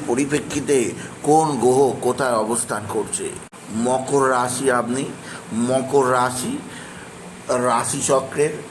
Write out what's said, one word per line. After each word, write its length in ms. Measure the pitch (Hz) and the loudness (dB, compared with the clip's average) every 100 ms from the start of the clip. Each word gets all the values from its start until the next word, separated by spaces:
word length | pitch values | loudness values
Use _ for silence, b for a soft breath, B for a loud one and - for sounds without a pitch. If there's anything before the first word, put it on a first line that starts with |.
| - | 0
পরিপ্রেক্ষিতে 680 | 120 139 147 - 147 135 139 101 78 B B 139 | 0 2 0 -2 -4 2 2 2 -4 B B 4
কোন 200 | 156 156 131 | 4 4 2
গ্রহ 160 | 123 131 135 131 123 | 4 6 4 2 -2
কোথায় 320 | 123 131 113 107 | 0 0 2 0
অবস্থান 380 | 117 - 110 104 110 | -2 -2 -4 -2 -4
করছে। 300 | 98 - 87 - - - - 107 120 | -2 -4 -4 -10 -16 -20 -8 -2 0
মকর 380 | 131 127 139 131 127 | 0 2 2 4 2
রাশি, 300 | 123 123 135 | 0 0 2
আপনি 320 | 123 113 131 165 - B B B 110 120 | 2 0 -4 -4 -8 B B B -2 0
মকর 380 | 131 127 143 127 127 | 0 2 2 4 4
রাশি 360 | 123 123 170 285 - B B B B B - - - 123 123 | 2 -2 -6 -8 -10 B B B B B -18 -14 -2 0 2
রাশিচক্রের 840 | 120 127 143 123 135 135 - 151 156 - | 2 0 -2 2 2 2 0 0 0 -12